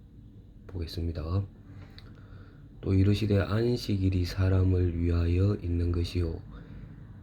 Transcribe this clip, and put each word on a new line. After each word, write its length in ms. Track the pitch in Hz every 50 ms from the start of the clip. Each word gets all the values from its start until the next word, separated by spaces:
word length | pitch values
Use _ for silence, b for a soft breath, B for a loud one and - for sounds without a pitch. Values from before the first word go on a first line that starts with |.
| - - - - - - - - - - - - -
보겠습니다. 800 | - - 87 80 78 - - 85 85 80 80 73 80 90 101 98 - - - B B B B B B B B B B B B B B B B B B B B B B B -
"또 140 | - 95 98
이르시되, 440 | 95 95 101 104 101 107 101 101 98
안식일이 880 | 90 - 101 110 117 123 120 120 - - 104 95 95 92 92 90 87
사람을 760 | 87 - 95 92 95 95 92 92 92 92 90 90 87 85 85
위하여 580 | 85 85 85 85 85 85 87 90 98 101 104 -
있는 300 | - 87 85 85 85 87
것이요, 480 | 87 87 87 - - 90 85 82 82 - - - B B B B B B B B B B B B - -